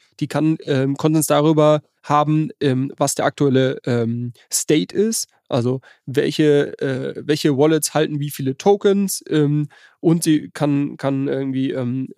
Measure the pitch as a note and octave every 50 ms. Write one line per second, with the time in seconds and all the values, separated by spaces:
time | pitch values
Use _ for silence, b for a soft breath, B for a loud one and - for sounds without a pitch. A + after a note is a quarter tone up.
0 | _ _ _ - D3+ - - D3 D3+ D#3 D#3+ - - - C#3+ C3 C3+ C#3 C#3 -
1 | - D#3+ D#3 D#3+ D3 - D3+ D3 D3 D#3+ D#3+ D3+ D3+ D3+ D3+ D3 - _ _ _
2 | _ - D3 D3 D3+ D3 D#3 D#3 D#3 D3+ - _ - C#3 B2+ B2+ C3+ C#3 - -
3 | C#3+ C#3 - - - C3+ - - D3 C#3 B2+ C3 C3 C3 - - _ C#3 A#2+ A#2+
4 | A#2 A2+ A#2 A#2+ A#2+ A#2+ - b b b - - - - D3+ D#3 F3+ - - F#3+
5 | G#3 A3+ A3+ - - - _ _ _ _ - B2+ A#2 B2 C3 C3+ b b b b
6 | b - B2 C#3 C#3+ D3 D3+ - D#3 D3 C#3+ C#3+ C#3+ - - - - C#3 C3 B2+
7 | C3+ C#3 C#3 - B2 C#3+ D3+ D3+ - D#3 C#3 B2+ D3 D#3 D#3+ D#3 - - - D3
8 | D#3 D#3 D3+ D3 C#3+ D3 - - D3 C3 C3 - - G3+ G3+ G3+ - G#3 G3 G3+
9 | G3 F#3+ - - - - - D#3 D3 C#3+ D3 D3+ D3 D3 b b b b b b
10 | - E3+ E3 F3 - E3+ D#3 D3 - - _ - D3 D3 C#3+ C#3+ C#3+ C#3 - -
11 | - C#3 C#3 C3+ C3+ C#3 C3+ C3+ C#3 C3+ C3 C3 C3 C#3 C3 C3 B2 A#2+ B2+ C3
12 | C3 - -